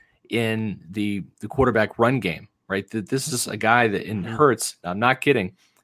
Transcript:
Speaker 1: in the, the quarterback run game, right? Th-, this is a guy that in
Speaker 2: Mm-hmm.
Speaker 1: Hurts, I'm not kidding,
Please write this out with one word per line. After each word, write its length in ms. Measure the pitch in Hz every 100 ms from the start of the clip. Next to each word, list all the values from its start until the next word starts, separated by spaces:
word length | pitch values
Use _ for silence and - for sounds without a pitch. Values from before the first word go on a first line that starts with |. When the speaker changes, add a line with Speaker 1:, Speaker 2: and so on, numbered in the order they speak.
| _ _ -
Speaker 1:
in 500 | 117 113 110 110 92 80
the, 360 | 104 104 101 - _
the 80 | 104
quarterback 500 | - 127 113 104 -
run 220 | 117 131
game, 280 | 95 76 - _ -
right? 200 | 98 98
Th-, 160 | 110
this 240 | 92 135 156
is 180 | 120 -
a 80 | 107
guy 320 | 110 120 117
that 200 | 95 -
in 140 | 107
Speaker 2:
Mm-hmm. 120 | 113 113
Speaker 1:
Hurts, 400 | 147 110 - -
I'm 140 | 87 95
not 200 | 123 131
kidding, 320 | 143 123 90 - _ _